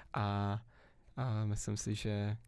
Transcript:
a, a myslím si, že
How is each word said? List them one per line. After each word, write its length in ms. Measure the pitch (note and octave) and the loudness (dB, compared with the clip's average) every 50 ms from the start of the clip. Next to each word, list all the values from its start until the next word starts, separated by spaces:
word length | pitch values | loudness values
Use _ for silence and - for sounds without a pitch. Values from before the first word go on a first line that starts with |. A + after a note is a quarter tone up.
| - - - | -12 -6 -2
a, 460 | - G#2 G2+ G2+ G2+ G2+ G2+ G2+ A2 - - - - - - - - - - - | 0 2 2 2 2 2 2 2 0 -2 -8 -20 -20 -20 -20 -20 -20 -20 -12 -6
a 280 | - B2+ B2+ A2 G#2+ A2 | -4 -2 0 2 2 2
myslím 320 | G#2+ G#2 G#2+ - G#2 G#2 | 2 0 0 0 -2 -2
si, 180 | G#2 - A2 G#2+ | -2 0 -2 -2
že 420 | G#2 - A2 G#2 G#2 G2+ G#2 G#2+ A2+ - | 0 0 0 0 0 2 0 0 -2 -6